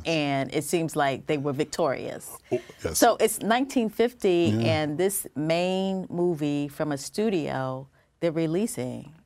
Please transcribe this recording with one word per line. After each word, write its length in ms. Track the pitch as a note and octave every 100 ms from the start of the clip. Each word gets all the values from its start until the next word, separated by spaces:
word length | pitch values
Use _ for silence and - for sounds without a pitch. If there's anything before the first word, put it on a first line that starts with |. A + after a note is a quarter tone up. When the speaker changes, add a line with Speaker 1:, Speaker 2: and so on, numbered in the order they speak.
| E3
Speaker 1:
And 480 | D#3+ C#3+ C#3 C3
it 100 | D#3
seems 320 | C#3+ F3 D#3+ D3+
like 300 | C#3 C3 -
they 120 | D#3
were 140 | C#3+
victorious. 840 | C3+ D3+ - D#3 B2 - - - - -
Speaker 2:
Oh, 80 | - - - -
yes. 120 | -
Speaker 1:
So 200 | B3 -
it's 220 | - -
nineteen 480 | F#3+ A#3+ C4+ B3+ A3
fifty 640 | - A3+ - G3 F3 E3+ E3
Speaker 2:
Yeah. 60 | D#3+ D#3
Speaker 1:
and 140 | D3+ D3+
this 300 | F#3+ G3 - -
main 720 | D#3 E3+ F3+ F#3 F#3+ F#3+ F3+
movie 580 | F3 F3 D#3+ D3 C#3+ C#3+
from 220 | - D3+
a 60 | C#3+
studio 920 | - - A3 F#3+ C#3+ C3+ C3 C3 C#3 _ _ -
they're 120 | E3+
releasing. 840 | D#3+ E3 E3+ A3+ - B2+ A#2+ C#3+ -